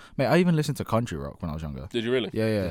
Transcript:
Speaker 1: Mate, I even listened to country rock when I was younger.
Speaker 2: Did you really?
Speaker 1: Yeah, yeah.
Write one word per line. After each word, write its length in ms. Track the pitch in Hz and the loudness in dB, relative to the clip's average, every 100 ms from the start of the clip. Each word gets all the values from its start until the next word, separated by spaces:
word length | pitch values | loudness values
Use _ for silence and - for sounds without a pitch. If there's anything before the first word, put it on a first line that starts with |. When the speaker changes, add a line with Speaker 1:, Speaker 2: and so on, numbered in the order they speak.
| - - | -10 -2
Speaker 1:
Mate, 100 | 123 | 4
I 120 | 165 | 4
even 180 | 180 160 | 6 4
listened 220 | 147 - | 2 -4
to 60 | 98 | 0
country 320 | 113 120 78 | 0 0 -6
rock 240 | 69 - | -8 -6
when 80 | 85 | -6
I 40 | |
was 80 | 78 | -6
younger. 240 | 76 65 - | -6 -8 -6
Speaker 2:
Did 120 | 120 | -4
you 60 | 113 | 0
really? 180 | 127 98 | 0 0
Speaker 1:
Yeah, 140 | 110 110 | 0 0
yeah. 160 | 107 90 | 2 0